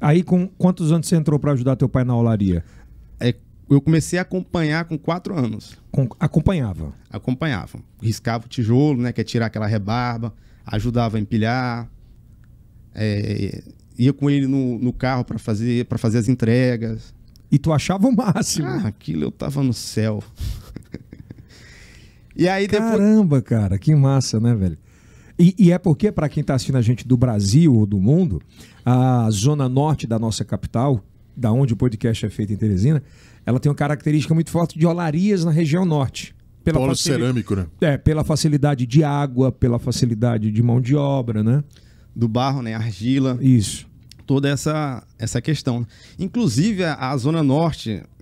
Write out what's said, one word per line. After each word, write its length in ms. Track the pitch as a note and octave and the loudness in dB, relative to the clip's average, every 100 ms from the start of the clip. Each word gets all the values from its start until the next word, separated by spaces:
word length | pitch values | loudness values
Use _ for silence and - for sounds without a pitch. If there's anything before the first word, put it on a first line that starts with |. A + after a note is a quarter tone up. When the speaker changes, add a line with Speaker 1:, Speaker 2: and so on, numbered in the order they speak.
Speaker 1:
Aí, 220 | D3+ E3 | 2 2
com 240 | - F3+ F#3 | 2 0 0
quantos 440 | - F3+ F3+ D#3+ | 0 0 2 0
anos 160 | E3 - | 0 2
você 80 | E3+ | 0
entrou 200 | D#3 D3 | 2 0
pra 140 | D3 | 0
ajudar 240 | C3+ B2 C3 | 0 0 0
teu 120 | B2+ | 0
pai 140 | C3+ B2 | 0 0
na 100 | A#2+ | 2
olaria? 480 | A#2 A2 G2 F2 - - - - - - | 2 2 0 0 -4 -14 -20 -20 -20 -6
Speaker 2:
É, 160 | A#2+ - - - - | -4 -4 -8 -14 2
eu 100 | C#3+ | 2
comecei 360 | C#3 D#3+ D3+ F3 | 4 2 0 -4
a 40 | |
acompanhar 600 | F#3 F#3 - F3 D3+ D#3+ E3+ | -4 -6 -4 -2 0 -2 -4
com 120 | D#3 | -6
quatro 400 | - F3 - F3 | -4 -4 -4 -4
anos. 400 | A#2+ G#2+ - - - | -4 -4 -12 -20 -6
Speaker 1:
Com-, 160 | - B2 - | -2 -2 -2
acompanhava? 720 | D3+ E3 D3+ F#3 A2+ D#2+ D2+ - - | -2 2 2 2 -2 -6 -10 -12 -14
Speaker 2:
Acompanhava. 680 | - - B2 D#3+ G#2 - - - - | -10 -6 -4 -4 -4 -6 -14 -20 -8
Riscava 440 | A2 G#2 - A#2 A2+ | -6 -4 -4 -6 -6
o 20 | |
tijolo, 520 | - A2 B2 D3+ C3 | -4 2 4 4 2
né, 100 | B2 | -2
que 100 | A2+ | -4
é 20 | |
tirar 240 | G#2+ A#2+ A2+ | -4 -2 -2
aquela 200 | A2 G#2+ | -2 -2
rebarba, 680 | G#2+ G2 A#2 B2 A#2 A#2 - - - - | -2 -2 -2 -2 -4 -8 -10 -20 -20 -8
ajudava 520 | G#2+ A#2 A#2+ A#2 A2 | -4 -2 0 0 -2
a 20 | |
empilhar, 680 | G#2 A2+ A2 B2+ B2+ A#2 A#2 - - - - - - - - - - - | -2 0 0 0 -4 -6 -10 -18 -20 -20 -20 -20 -20 -20 -20 -20 -16 -6
é, 680 | G#2+ G#2 G#2 G2+ G2 - - - - - | -4 -2 -2 -4 -6 -8 -14 -20 -12 0
ia 140 | B2 | 0
com 160 | C#3 C#3+ | 2 0
ele 180 | C#3+ C3 | 0 0
no, 320 | C3+ B2+ A#2+ | 0 -2 -2
no 140 | B2 | -4
carro 300 | - B2+ C3 A#2+ | -2 -2 -2 -4
pra 120 | - | -6
fazer, 480 | - G#2+ A#2+ A#2+ A#2+ | -4 -2 0 -2 -2
pra 120 | - | -2
fazer 200 | A2+ A#2 | 0 0
as 80 | A2 | 2
entregas. 840 | B2 A2+ B2 B2+ A#2+ A2+ A2+ - - - - - | 2 2 2 2 0 -4 -8 -12 -20 -20 -20 0
Speaker 1:
E 80 | C#3+ | 0
tu 120 | D#3+ | 2
achava 340 | D3+ - F#3+ A#3+ | 0 0 2 2
o 80 | G#3+ | 2
máximo? 520 | G#3 F#3 - - - | 2 0 -2 -2 -2
Speaker 2:
Ah, 200 | - D3+ | -2 -4
aquilo 380 | G#2 - E2 C2+ | -6 -6 -4 -4
eu 60 | |
tava 300 | - B1+ C#3 | -4 -6 -2
no 120 | C3+ | -2
céu. 500 | A2+ - - A2 G#2 - | -2 -6 -2 -2 -2 -8
<laughs> 760 | - - - - - - - - - - - - - - - - - - - - - | -8 -8 -8 -12 -20 -16 -18 -16 -20 -20 -20 -20 -20 -20 -20 -20 -20 -20 -20 -12 -2
E 120 | F3 | 0
aí 180 | F#3+ G3 | 2 0
depois 240 | G#3 A3+ | 0 2
Speaker 1:
Caramba, 500 | A3 G3+ G#3+ F#3 C#3 | 2 4 4 4 2
cara, 360 | - A#2 G2+ G2 | 2 0 0 0
que 160 | - | 2
massa, 460 | D#3 C3+ C3+ C3 A2 | 4 4 2 2 2
né, 160 | A#2 A#2 | 2 2
velho? 220 | F#2 D#2 - - - - - - | 0 -4 -12 -20 -20 -20 -8 4
E, 160 | F3 - | 4 6
e 140 | F3 | 6
é 60 | F3 | 6
porque, 340 | F3 D3 G#3+ | 2 2 0
pra 160 | - D3+ | 0 -2
quem 140 | D3+ | -2
tá 120 | D3 C3+ | -2 -2
assistindo 220 | - C3+ | 0 0
a 40 | |
gente 260 | A2 B2 - | 2 0 -2
do 80 | B2 | 0
Brasil 580 | B2+ G#2+ G2 C3 E3+ A#2 | 0 0 2 4 6 4
ou 100 | G#2 | 2
do 140 | G2+ | 2
mundo, 420 | G2 D#3+ F3+ F2 - - - - - | 2 2 0 -4 -10 -20 -20 -8 0
a 440 | B2+ B2+ B2 A2+ | 2 4 2 0
zona 380 | G#2 A#2+ D3+ B2+ | 0 0 0 0
norte 380 | C3 D3+ C#3+ A2+ | 0 0 -2 -2
da 100 | A2+ | -2
nossa 260 | A2+ G#2+ | -2 -4
capital, 600 | G#2+ G#2 - A#2 C#3 A#2+ - - - - | -6 -8 -6 -2 0 -2 -4 -20 -20 -4
da 160 | A2+ | 0
onde 220 | A#2 C#3 | 2 0
o 40 | G#2+ | 0
podcast 480 | B2 A2 A#2+ A2 G#2+ | -2 0 -2 -2 -4
é 40 | |
feito 240 | - G#2 | -4 -4
em 20 | G2+ | -2
Teresina, 480 | A2 F#2 A#2+ D#3 - - - - - | 0 2 2 0 -2 -16 -20 -10 -4
ela 140 | B2 | 0
tem 100 | D3 | 0
uma 60 | C#3+ | 0
característica 580 | C#3+ D3 D#3 D3+ C#3+ | -2 -4 0 0 2
muito 160 | D#3+ D#3+ | 0 0
forte 260 | E3+ E3 D#3+ | -2 -2 0
de 80 | E3+ | 0
olarias 580 | E3+ E3 D#3 G3+ G3 E3 | 0 -2 -2 0 0 2
na 60 | |
região 340 | D#3 D#3+ E3+ F#3 | 0 2 0 0
norte. 500 | D3+ C3 - - - - - | 0 -2 -6 -16 -18 -20 -8
Pela 160 | - D3 | -2 0
Speaker 3:
Polo 160 | C3+ B2+ | 2 0
Speaker 1:
facili-, 220 | - B2+ | 0 0
Speaker 3:
cerâmico, 360 | A#2+ B2+ G#2 G2 | 0 -2 -2 -2
né? 120 | E2+ - | -4 -2
Speaker 1:
é, 160 | E3 C3+ | 0 2
pela 260 | - D#3 | 0 0
facilidade 600 | D3 D3+ D#3+ D3 D3 C3+ B2 | 0 0 0 0 0 -2 2
de 180 | C3+ | 2
água, 480 | D3 C#3+ C#3+ B2 C3 | 2 0 -2 0 0
pela 260 | - C3 A#2 | 0 0 0
facilidade 720 | C3 A#2+ B2 A2 A#2+ A2+ G#2+ | -4 -2 -2 0 0 0 0
de 140 | G#2+ | 0
mão 160 | A#2+ A#2+ | 2 2
de 160 | A#2+ D3 | 2 0
obra, 480 | C#3 C#3 A#2+ G#2+ | 0 -2 -2 -2
né? 200 | A2 C3+ D3 - - - - - | 0 0 -2 -10 -20 -20 -18 -4
Speaker 2:
Do 120 | A#2 | -2
barro, 340 | A2+ C3+ C3+ | 0 -2 -2
né? 120 | A#2 | -6
Argila. 640 | A2 A2+ F#2+ A2+ C3+ C3 B2 | -6 -6 -4 -2 0 0 0
Speaker 1:
Isso. 440 | C3+ B2 G2 - - - - - - | 4 4 2 -6 -16 -20 -20 -12 -2
Speaker 2:
Toda 220 | C#3 C#3 | 0 0
essa, 540 | C#3 D#3 D#3 D3 A#2+ - - | -2 -2 -2 -4 -8 -14 -10
essa 220 | A#2 C3 | -6 -4
questão. 440 | C3+ D3 - A#2+ A#2 - - - | -4 -4 -2 -4 -6 -12 -20 -10
Inclusive, 680 | F#3+ A#3+ G#3 A2 G#3 F#3+ | -6 -2 0 0 0 0
a, 260 | F3 A#2+ C3 | -4 -4 -4
a 60 | C#3 | -2
Zona 260 | B2 E3 | -2 0
Norte, 580 | C#3+ C#3 E3 C#3 A2+ G2 - - | 2 2 0 -4 -6 -8 -10 -18